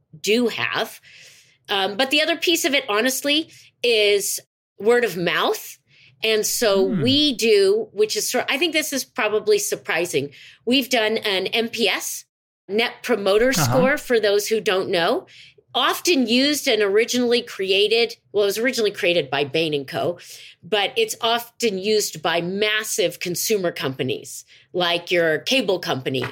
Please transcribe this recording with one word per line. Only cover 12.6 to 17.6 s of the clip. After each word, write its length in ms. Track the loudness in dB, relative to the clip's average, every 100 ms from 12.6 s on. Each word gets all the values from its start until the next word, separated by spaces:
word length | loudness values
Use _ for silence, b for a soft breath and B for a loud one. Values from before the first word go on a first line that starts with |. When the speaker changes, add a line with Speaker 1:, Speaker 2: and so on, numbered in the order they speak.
| -4
Speaker 1:
Net 260 | -2 -2 -4
Promoter 480 | -4 -2 2 2 2
Speaker 2:
Uh-huh. 140 | 2
Speaker 1:
Score, 320 | 2 4 2 0
for 240 | 0 0
those 280 | 2 0 0
who 120 | -2
don't 300 | 0 0 0
know. 360 | 0 0 0 B B B _ _
Often 520 | -2 0 0 0 2 2
used 420 | 2 2 0 0
and 140 | 2
originally 580 | 2 2 2 0 2 0
created, 760 | -2 -4